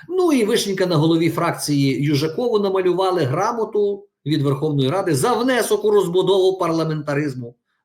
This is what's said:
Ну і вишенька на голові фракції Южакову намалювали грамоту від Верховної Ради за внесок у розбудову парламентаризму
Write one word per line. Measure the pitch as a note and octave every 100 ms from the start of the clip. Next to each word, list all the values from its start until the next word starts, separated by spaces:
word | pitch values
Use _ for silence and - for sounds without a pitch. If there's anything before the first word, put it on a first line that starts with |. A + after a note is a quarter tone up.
| -
Ну | F#4 F4
і | C4+
вишенька | G#3 A#3 G3+ F#3 F3+
на | D#3+
голові | D#3+ E3 E3
фракції | - E3+ C#3+ - C#3+ C#3 C3+
Южакову | D3 C#3 D#3 D#3+ B3 G#3+
намалювали | G3 F#3+ F3+ F3 F#3+ F3
грамоту | C3 D3+ G#3+ A#3 G#3+ G#3 G3+ G3+ - _ C#3+
від | D3+
Верховної | C#3 C#3 D#3 C#3+ C3
Ради | F#3 F#3+
за | C3+ G#3+
внесок | A3+ B3+ B3 G#3 G#3
у | G#3+
розбудову | G#3 F3 F3+ F3 G3 F#3 F#3
парламентаризму | E3+ D#3+ D#3+ D#3 D3 C#3+ D3+ B2 A#2+ - _ _